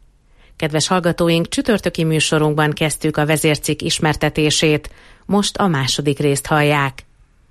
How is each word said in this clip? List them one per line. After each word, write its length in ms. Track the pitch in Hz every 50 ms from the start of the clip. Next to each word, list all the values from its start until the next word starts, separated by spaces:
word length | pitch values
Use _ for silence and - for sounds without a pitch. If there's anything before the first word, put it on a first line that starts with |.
| - - _ _ _ _ _ - - - -
Kedves 300 | - 165 151 156 156 -
hallgatóink, 640 | - 185 185 170 170 160 - 175 170 165 165 175 -
csütörtöki 560 | - 277 285 - 214 190 - 175 - 180 165
műsorunkban 680 | 160 160 151 - - 165 156 151 151 147 156 151 151
kezdtük 460 | 147 - 165 151 - - - 156 151
a 100 | 156 147
vezércikk 540 | 147 160 151 - 156 147 - - - 147 - -
ismertetését, 1080 | - - - 170 151 143 - 156 147 - 160 151 151 - - 170 156 151 143 - - - - - - - - _
most 300 | - 190 208 202 - -
a 100 | - 208
második 520 | 185 156 135 135 123 - - 143 151 135 -
részt 280 | 147 143 139 131 -
hallják. 580 | - 156 151 147 147 147 143 139 135 - - - _ _ _ _ _ _ _ _ _